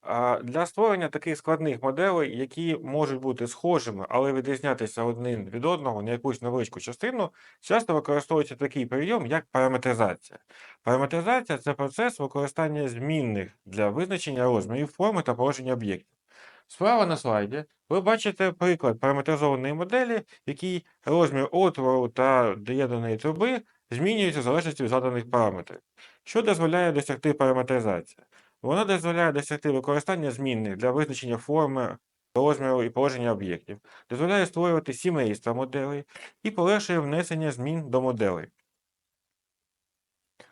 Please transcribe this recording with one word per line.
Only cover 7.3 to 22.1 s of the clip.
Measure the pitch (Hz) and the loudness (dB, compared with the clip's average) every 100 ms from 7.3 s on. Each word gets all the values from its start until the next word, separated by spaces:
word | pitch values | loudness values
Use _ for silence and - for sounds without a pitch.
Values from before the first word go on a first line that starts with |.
| _ - _ | _ -20 _
часто | - 220 226 | 0 0 2
використовується | 160 143 147 - 160 151 123 | 0 2 -2 2 0 0 -2
такий | 143 135 123 | -4 -4 -4
прийом, | 131 160 233 120 | -2 -2 -2 0
як | 156 - | -4 0
параметризація. | 135 131 127 127 117 107 85 - - _ - - - | 2 2 2 0 2 2 0 -10 -20 _ -20 -20 -10
Параметризація — | - 127 139 165 170 254 247 143 | 0 2 2 -2 0 0 0 -4
це | 135 | -2
процес | 143 139 - 240 233 | -2 -4 0 -2 -2
використання | 139 143 143 - 160 151 139 | -6 -2 -4 0 -2 0 -4
змінних | 120 139 160 127 104 98 _ - | -4 -2 0 0 -2 -4 _ -12
для | 95 104 | 0 0
визначення | 110 185 143 - 131 | 2 -2 -4 -4 0
розмірів, | 123 120 95 120 147 | 2 2 0 -4 -4
форми | - 196 202 | 0 0 0
та | 156 | -2
положення | 117 131 135 127 | 0 0 0 -4
об'єктів. | 127 110 90 _ _ _ - - - _ | -4 -2 -6 _ _ _ -20 -20 -20 _
Справа | - 196 233 190 | -2 2 4 2
на | 156 | 0
слайді | 131 107 101 135 151 _ _ | 0 0 0 -6 -10 _ _
ви | 175 | 0
бачите | 190 226 220 190 190 | 2 2 0 0 0
приклад | 180 180 170 135 113 | 2 2 2 2 2
параметризованої | 135 139 139 151 147 135 131 | 2 2 2 2 2 2 -2
моделі, | 151 180 240 247 226 | -4 -2 0 0 -2
в | - - - | -6 -14 -10
якій | 147 185 180 - _ | -6 -4 -4 -6 _
розмір | - 160 160 135 135 | 0 4 4 2 0
отвору | 175 185 156 131 131 | 4 2 2 2 2
та | 123 | 0